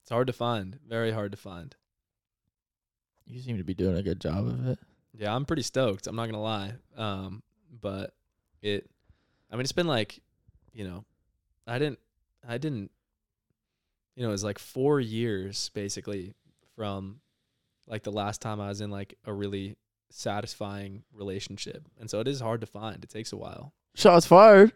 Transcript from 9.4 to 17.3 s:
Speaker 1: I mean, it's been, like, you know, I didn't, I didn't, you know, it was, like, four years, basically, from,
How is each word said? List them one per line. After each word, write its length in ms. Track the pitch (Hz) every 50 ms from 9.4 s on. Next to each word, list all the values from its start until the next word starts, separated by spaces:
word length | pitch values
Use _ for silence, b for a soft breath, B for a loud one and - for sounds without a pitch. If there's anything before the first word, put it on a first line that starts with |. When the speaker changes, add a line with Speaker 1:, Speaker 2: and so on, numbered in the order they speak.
| _ _
Speaker 1:
I 40 | -
mean, 60 | 117 131
it's 100 | 135 -
been, 140 | 180 175
like, 340 | 165 143 113 107 - - - _ _ _ _ _ - _ - _ _
you 120 | _ 113 101
know, 180 | 90 90 92 113 _ _ _ _ _ _ _ _ _ _ _ _
I 120 | 113 117 127
didn't, 200 | 151 151 120 - _ _ _ _ _ _ _ _ -
I 100 | 120 117
didn't, 340 | 127 147 156 139 107 98 - _ _ _ _ _ _ _ _ _ _ _ _ _ _ _ _ _ _ _ _ _ _ _ _ _
you 80 | 127 123
know, 60 | 113
it 20 | 104
was, 100 | 98 104
like, 140 | 104 101 -
four 400 | - - - 135 131 143 147 143
years, 680 | 123 110 110 113 117 117 104 95 95 98 101 - - - _
basically, 600 | 107 101 98 - 101 - 107 104 98 90 98 - _ _ _ _ _ _ _ _
from, 440 | - 107 101 98 98 95 98 104 139 _ _